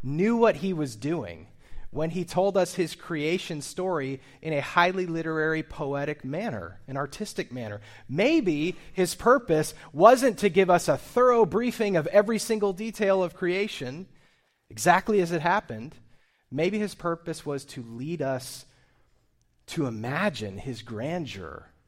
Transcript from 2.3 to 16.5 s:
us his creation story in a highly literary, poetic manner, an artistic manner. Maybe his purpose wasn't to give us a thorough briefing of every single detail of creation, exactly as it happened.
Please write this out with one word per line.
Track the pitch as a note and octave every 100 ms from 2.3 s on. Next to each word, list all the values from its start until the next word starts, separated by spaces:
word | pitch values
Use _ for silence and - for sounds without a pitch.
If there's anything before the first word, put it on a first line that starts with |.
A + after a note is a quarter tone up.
| F3+ G3 G3
us | F3 -
his | E3
creation | - - E3 D3 F#3+ - D#3+
story | - - F#3 E3+ C3+ C3+ - -
in | D#3+
a | D3
highly | C3 F3+ F3 F#3 F#3
literary, | E3 D#3+ D#3+ D#3 D#3+
poetic | D#3 - C#3+ C#3 D3 D3
manner, | C3 D3+ A3+ G2+ E2 F2+ -
an | C3+
artistic | C#3+ - G#3+ - F3+
manner. | B2 A2+ G#2 - - -
Maybe | C3+ A#3 E4 G3+ D3 D#3+ F3+ -
his | - F3+ -
purpose | A3+ C4+ A#3+ D#3 D#3 - -
wasn't | C3+ G3+ B3+ B3+ F#3
to | G3+
give | E3+ F#3
us | F3 -
a | C#3
thorough | - - B3 A#3+ G3+
briefing | F#3+ B3 A#3 G#3 F3+
of | D3+
every | G3+ G#3 A3+
single | - A3 G3+
detail | F#3 A3+ G#3 G3+ F#3+
of | F3
creation, | - F3 F#3 G#3 - B2+ C#3+ F#3+ - _ _ _ _ _
exactly | A2 E3+ F3 - G#3
as | E3+
it | E3+
happened. | E3 G3 - A3 C#3+ - - _ _ _ _